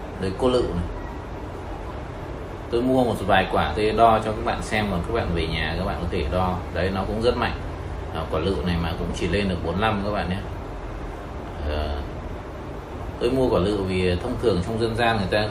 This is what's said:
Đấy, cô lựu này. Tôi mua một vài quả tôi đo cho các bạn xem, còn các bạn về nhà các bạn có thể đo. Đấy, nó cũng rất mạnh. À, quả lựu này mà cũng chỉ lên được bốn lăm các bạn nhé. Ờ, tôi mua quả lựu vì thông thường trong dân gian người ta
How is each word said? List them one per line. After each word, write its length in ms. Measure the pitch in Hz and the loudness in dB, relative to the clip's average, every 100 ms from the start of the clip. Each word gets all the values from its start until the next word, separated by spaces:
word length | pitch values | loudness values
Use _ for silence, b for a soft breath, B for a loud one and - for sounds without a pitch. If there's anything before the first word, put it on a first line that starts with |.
| - - | -10 -6
Đấy, 100 | 95 92 | -4 2
cô 120 | 127 | 4
lựu 140 | 123 | 4
này. 200 | 113 87 87 - - - - - - - - - - - - - - - - - - | 2 -2 -4 -6 -8 -10 -10 -8 -8 -10 -8 -8 -8 -8 -10 -10 -10 -10 -10 -10 -2
Tôi 100 | 117 | 2
mua 220 | 127 131 | 4 6
một 120 | 123 98 98 | 4 2 4
vài 200 | 95 90 | 4 6
quả 220 | 98 76 76 | 2 2 2
tôi 160 | 107 | 2
đo 280 | 110 117 110 110 | 8 8 8 4
cho 60 | |
các 140 | 110 117 | 0 -2
bạn 160 | 98 | -2
xem, 260 | - 110 104 | 0 0 2
còn 120 | 90 82 | 0 0
các 60 | |
bạn 140 | 113 87 85 | 0 0 0
về 120 | 80 | 0
nhà 280 | 82 80 85 | 0 -2 -2
các 80 | 98 | -2
bạn 120 | 95 | -2
có 60 | 87 | -2
thể 140 | 92 76 | -2 0
đo. 240 | 90 92 90 - | 2 2 0 -2
Đấy, 180 | 82 92 95 | 0 0 0
nó 80 | 92 | 0
cũng 140 | 104 | 2
rất 160 | 117 120 | 2 2
mạnh. 160 | 107 - - - - - - 80 | 0 -2 -6 -6 -6 -6 -6 -6
À, 60 | 78 | -2
quả 80 | 80 | 0
lựu 160 | 85 90 87 | 2 0 0
này 100 | 85 | 0
mà 100 | 82 87 | 0 -2
cũng 80 | 87 85 | -2 -2
chỉ 120 | - | 0
lên 220 | 98 101 | 0 0
được 60 | 87 82 | 0 -2
bốn 140 | 85 | 0
lăm 220 | 110 104 101 | 0 0 0
các 60 | |
bạn 180 | 104 85 | -2 -2
nhé. 80 | 95 - - - - - - - - - - - - 76 | -4 -4 -8 -8 -8 -8 -8 -8 -8 -10 -10 -8 -6 -4
Ờ, 320 | 76 76 71 71 - - - - - - - - - - - | -2 -2 -4 -6 -8 -8 -8 -10 -10 -10 -10 -10 -8 -8 -2
tôi 120 | 120 | 0
mua 180 | 131 127 | 2 4
quả 100 | 104 | 4
lựu 180 | 92 104 | 2 2
vì 320 | 95 92 90 87 | 0 2 2 2
thông 200 | 80 85 | -2 0
thường 200 | 120 90 90 | 2 2 0
trong 160 | 113 | 0
dân 140 | 117 110 | 0 2
gian 220 | 120 107 | 2 2
người 100 | 92 | 2
ta 160 | 107 107 | 2 2